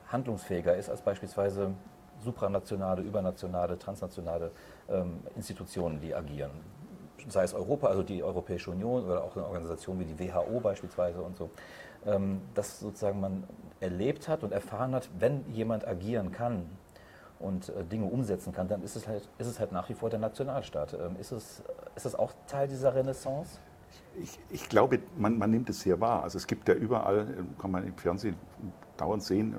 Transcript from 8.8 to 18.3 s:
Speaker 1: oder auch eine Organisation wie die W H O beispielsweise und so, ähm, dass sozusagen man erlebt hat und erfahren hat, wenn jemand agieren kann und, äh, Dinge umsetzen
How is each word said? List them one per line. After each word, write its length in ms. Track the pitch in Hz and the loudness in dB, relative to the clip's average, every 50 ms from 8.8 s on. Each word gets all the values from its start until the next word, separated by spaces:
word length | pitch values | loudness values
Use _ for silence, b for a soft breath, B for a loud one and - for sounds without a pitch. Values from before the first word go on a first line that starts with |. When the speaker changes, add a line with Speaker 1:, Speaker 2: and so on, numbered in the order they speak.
| 104 117 127 127 104 | 0 2 2 2 2
Speaker 1:
oder 180 | 90 87 90 - | 2 0 0 0
auch 120 | 87 - | -2 -4
eine 80 | 95 73 | -4 -4
Organisation 560 | - 92 87 82 82 82 80 - - 92 90 | -4 -4 -4 -4 -4 -4 -4 -4 -4 -2 -2
wie 60 | 87 | -2
die 120 | 80 80 78 | -4 -4 -4
W 140 | 90 92 | -4 0
H 80 | 90 90 80 - | 0 0 2 2
O 100 | 113 123 | 2 2
beispielsweise 600 | 110 104 95 - - 87 - - 90 87 85 90 | 2 2 0 0 -4 -6 -2 0 0 0 0 -2
und 160 | 85 90 92 | -4 -6 -6
so, 140 | - 85 80 - B B B B B B B B B B | -6 -8 -8 -10 B B B B B B B B B B
ähm, 340 | 104 104 98 98 98 95 95 - - - | 2 4 4 4 2 0 -2 -4 -4 -2
dass 260 | 104 104 - - - | -2 -2 -2 -4 -8
sozusagen 400 | 101 104 95 - 107 101 101 101 | -8 -6 -4 0 0 0 2 2
man 240 | 95 95 95 95 - - - - - - - - | 0 0 0 -2 -4 -6 -12 -14 -16 -16 -8 -4
erlebt 460 | 95 92 90 90 104 135 147 - - | -4 -2 0 0 0 0 0 -2 -2
hat 160 | 160 156 156 | -2 -2 0
und 100 | - 101 | 0 0
erfahren 420 | 98 101 - - 110 104 127 131 131 | -2 -2 -2 -2 -2 -2 0 0 0
hat, 160 | 127 - - - 87 | -2 -2 -4 0 2
wenn 260 | 110 123 143 139 - - | 4 4 4 2 -2 -2
jemand 340 | 120 113 110 113 113 104 - | -2 0 0 2 0 0 0
agieren 460 | - 98 87 95 107 120 113 98 87 | -2 -2 -2 -2 0 0 0 0 -2
kann 320 | 92 - 120 120 117 95 85 78 95 - - - B B B B B B B B B B | -2 -2 0 0 0 -2 -4 -6 -10 -14 -18 -20 B B B B B B B B B B
und, 300 | - 98 95 90 - - | -4 -2 -2 -2 -4 -4
äh, 160 | - - 90 | -6 -6 -4
Dinge 220 | 82 104 113 104 | -2 0 0 0
umsetzen 480 | 90 117 131 127 104 | 2 2 2 2 2